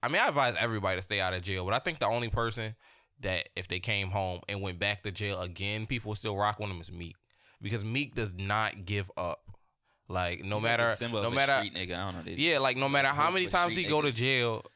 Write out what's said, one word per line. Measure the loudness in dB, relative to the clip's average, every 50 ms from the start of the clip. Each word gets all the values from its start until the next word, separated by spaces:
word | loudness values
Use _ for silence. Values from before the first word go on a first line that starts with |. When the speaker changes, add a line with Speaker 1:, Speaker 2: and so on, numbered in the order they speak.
| 0
Speaker 1:
I | 2
mean, | 2 4 4
I | 4
advise | 4 4 2 4 4 2
everybody | 2 2 2 0 0 0 0
to | 0 -2
stay | -2 0 2
out | 2 2 0
of | -2 -2
jail, | -2 -4 -2 0
but | 0 0
I | 0
think | 0 -2 -2 0
the | 0
only | 2 2 2 0 0
person | 0 0 0 0 -2 -4 -6 -8 -8 _ _ -20 -20 _ _ _ _ _
that | -4 -2 0 0 -2 -4 _
if | -8 -6 -4
they | -4 -4
came | -2 0 0 0 0 0
home | 0 0 0 0 -2 -4 -6 -6
and | -6 -4
went | -4 -4 -4 -2
back | 0 -2 -2 -2 -4
to | -8
jail | -6 -4 -4 -4 -2 -4
again, | -4 -6 -6 -4 -4 -2 -2 -4 -4
people | -4 -6 -6 -4 -6
would | -6 -4
still | -4 -4 0
rock | 2 2 0 0 -2
with | -6 -6
him | -6 -8
is | -10 -12 -12
Meek. | -10 -12 -12 -14 _ _ _ _ _ _ _ _ _ -6
Because | -6 -4 -4 -4
Meek | -2 -2 -2 -2 -2 -4
does | -4 -4 -4 -4
not | -6 -2 0 0 2 2 0 -2 -6 -6
give | -4 -2 -2 -2 -4 -6
up. | -6 -4 -4 -4 -6 _ -20 -20 -20 _ _ _ _ _ _ _ _ _ -6
Like, | -2 -2 0 0 -2 -4 -4
no | -2 -2
Speaker 2:
He's | 0 2
like | 2 4 4
Speaker 1:
matter, | 4 2
Speaker 2:
the | 2
symbol | 0 -2 -2 -2 0 0
Speaker 1:
no | 0
Speaker 2:
of | 2
a |
Speaker 1:
matter, | 2 4 4 4
Speaker 2:
street | 2 2 0 -2
nigga. | -4 -4 -2 -2 -4
I | -4 -4 -6
don't |
know. | -6 -8
They | -8 -2
Speaker 1:
yeah, | 2 4 4 4 6
like, | 4 4 2
no | 2 0 2
matter | 4 4 4 4
how | 4 4 4
Speaker 2:
vote | 4 4
Speaker 1:
many | 2 0
Speaker 2:
for | 2 2
Speaker 1:
times | 2 2 2 2
Speaker 2:
street | 0 2
Speaker 1:
he | 2
go | 2 4 4
to | 2
Speaker 2:
niggas. | 2
Speaker 1:
jail, | 2 2 4 4 4 4 2 0 -2 -8 -14 _